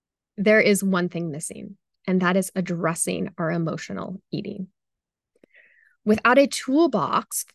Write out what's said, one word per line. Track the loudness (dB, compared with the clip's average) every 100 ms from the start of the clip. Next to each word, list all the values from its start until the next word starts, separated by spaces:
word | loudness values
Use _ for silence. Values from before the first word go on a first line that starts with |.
| _ _ _ -2
there | 4 4
is | 4 2
one | 0 -2 -2
thing | -4 -8
missing, | -8 -12 -14 -18 -20 _ _ -2
and | 2
that | 2 2
is | 0 -4
addressing | -6 -2 -2 -2 -4 -4 -6 -6
our | -4
emotional | -2 -4 -6 -8 -10 -10 -12 _
eating. | -10 -8 -12 -14 _ _ _ _ _ _ _ _ _ _ _ _ _ 0
Without | 2 6 6
a | 6
toolbox | 2 0 2 4 2 0 -2 -2 -8 -10